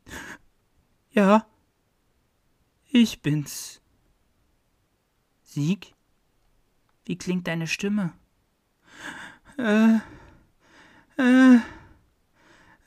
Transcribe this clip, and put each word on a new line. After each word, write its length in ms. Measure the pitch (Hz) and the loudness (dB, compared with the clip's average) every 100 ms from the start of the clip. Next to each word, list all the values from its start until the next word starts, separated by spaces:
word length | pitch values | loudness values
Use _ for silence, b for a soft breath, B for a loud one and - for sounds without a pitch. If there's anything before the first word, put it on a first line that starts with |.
| - B B B _ _ _ _ _ _ _ | -20 B B B _ _ _ _ _ _ _
"Ja, 360 | 214 196 214 - _ _ _ _ _ _ _ _ _ _ _ _ _ _ | 0 4 2 0 _ _ _ _ _ _ _ _ _ _ _ _ _ _
ich 320 | 247 220 - | 2 2 0
bin's." 600 | 143 151 139 - - - _ _ _ _ _ _ _ _ _ _ _ _ _ _ _ _ | -4 -4 -6 -14 -18 -20 _ _ _ _ _ _ _ _ _ _ _ _ _ _ _ _
"Sieg, 500 | _ 147 151 196 - _ _ _ _ _ _ _ _ _ _ _ - | _ -6 -4 -4 -8 _ _ _ _ _ _ _ _ _ _ _ -12
wie 120 | 180 | -10
klingt 300 | 180 180 175 | -8 -8 -8
deine 200 | 165 160 | -8 -8
Stimme?" 460 | - 202 208 175 - _ _ _ _ _ _ B B B B B B B - | -8 -6 -4 -6 -10 _ _ _ _ _ _ B B B B B B B -6
"Äh, 420 | 226 214 226 220 B B B B B _ b b b b b - | 0 2 4 2 B B B B B _ b b b b b -2
äh, 420 | 247 254 262 240 B B B B B _ _ _ _ _ _ _ | 2 6 6 6 B B B B B _ _ _ _ _ _ _